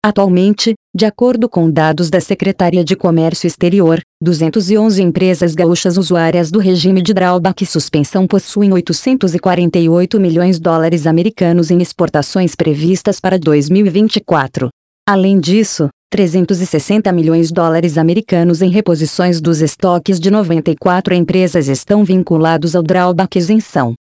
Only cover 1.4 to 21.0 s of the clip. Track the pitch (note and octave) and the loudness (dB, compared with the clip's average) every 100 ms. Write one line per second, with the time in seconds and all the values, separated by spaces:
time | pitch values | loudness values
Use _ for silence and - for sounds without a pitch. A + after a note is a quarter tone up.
1.4 | A#3 F3+ E3 D#3 D#3 D#3 E3+ F3+ - - | -2 0 0 2 0 0 0 -2 -2 -4
2.4 | F#3+ F#3+ F3+ F3+ E3 F#3+ F3+ E3 E3 E3+ | -2 0 0 0 0 0 0 2 0 -2
3.4 | F3 - F3 G3 E3 E3 - _ D#3+ D#3+ | -6 -2 0 2 2 2 -4 _ -2 0
4.4 | D#3+ A3 F3+ G#3+ A3 G3 F3+ D#3+ F#3 F3+ | 0 0 0 2 2 2 0 0 0 0
5.4 | E3+ D#3+ E3+ E3+ F#3 F3 E3+ F3 E3 F3 | -2 0 0 0 0 0 0 0 0 0
6.4 | D#3+ G3+ F#3+ F3+ F3+ F#3+ F3 F#3+ F3+ F3+ | 0 0 0 2 2 0 0 0 0 0
7.4 | F3 F#3 F#3+ D#3 - D#3 C#3+ F#3+ F#3 - | -2 -4 -4 -4 -2 -2 -2 -2 0 0
8.4 | - G#3 G3+ F#3 F3 E3+ - C4 F#3 E3 | -2 0 2 0 -2 -4 -2 0 0 0
9.4 | F#3 F3 F3 F3 E3 E3+ F3+ A3 F#3 D#3+ | 0 0 0 2 2 2 2 0 0 2
10.4 | F3+ E3+ E3+ E3 D#3+ E3+ D#3 E3 G3 - | 2 0 0 0 0 0 0 0 0 0
11.4 | F3 F3 D#3+ F3+ F3+ - D#3+ - C#3 G3 | 0 0 2 0 0 -2 -2 -2 -2 -2
12.4 | F3 - D#3 D3 E3 F#3 - G3 F#3+ F#3+ | -2 -2 -2 0 0 0 -2 -2 -2 0
13.4 | D#3+ D3 C#3+ F#3 G#3 F3 A3 A3 - D#3+ | 2 0 2 2 2 2 0 -2 -2 -2
14.4 | C3+ - B2+ _ _ _ - G3 F#3+ G3 | 0 -4 -6 _ _ _ -2 0 2 2
15.4 | D3+ G#3 G#3+ - C#3+ _ _ - F3+ F3+ | 2 0 0 -2 -4 _ _ -2 0 0
16.4 | F3 F#3 F#3 D3+ - G#3 G#3 F3 D#3+ E3 | 0 -2 -2 -4 0 -2 0 0 2 2
17.4 | E3 E3+ E3 E3 E3+ D3+ D#3+ F3+ A3 F3+ | 0 0 0 0 0 0 0 0 -2 0
18.4 | E3+ E3 F#3 G3 G3+ D#3+ D#3 - F3+ E3 | 0 2 0 0 0 0 -2 0 0 0
19.4 | D#3 D#3 D#3 - F#3+ F3 E3+ F#3 F#3+ G#3 | 0 0 -2 0 -2 0 -2 -2 0 0
20.4 | F3+ E3 D3+ D#3 F#3+ F3+ | 0 -2 -2 -2 0 -2